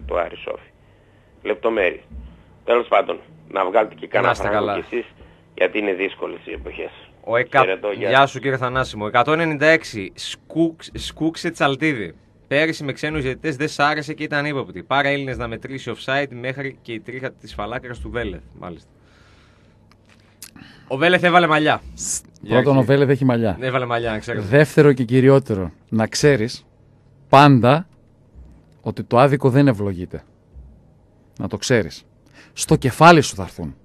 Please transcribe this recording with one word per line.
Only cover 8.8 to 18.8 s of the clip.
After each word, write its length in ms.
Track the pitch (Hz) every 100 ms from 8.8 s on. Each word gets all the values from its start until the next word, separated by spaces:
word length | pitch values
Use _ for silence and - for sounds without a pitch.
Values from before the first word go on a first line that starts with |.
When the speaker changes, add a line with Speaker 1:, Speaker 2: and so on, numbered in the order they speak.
| 127 107 104
Speaker 2:
Εκατόν 320 | 120 120 156
ενενήντα 260 | 165 147 151
έξι, 440 | 160 - 107 95 -
Σκούξ-, 760 | - - - 156 165 165 -
Σκούξε 560 | - - - 160 160 175
Τσαλτίδη. 640 | 165 147 135 156 127 90 - _ _ _
Πέρυσι 360 | 139 160 160
με 80 | 147
ξένους 280 | 127 156 156
διαιτητές 320 | 131 123 156 127
δεν 120 | 151
σ' 120 | -
άρεσε 340 | 147 151 143
και 100 | 151
ήταν 220 | 151 147 147
ύποπτη. 380 | 139 92 90
Πάρα 240 | - 135 139
Έλληνες 300 | 143 135 123
να 100 | 120
μετρήσει 440 | 113 - 135 131 110
offside 320 | - 135 139
μέχρι 480 | 120 127 131 135 127
και 100 | -
η 60 | 113
τρίχα 320 | 117 127 131
της 220 | - 110
φαλάκρας 460 | - 104 123 123 120
του 100 | 113
Βέλεθ. 320 | 113 113 87 - -
Μάλιστα. 300 | 90 78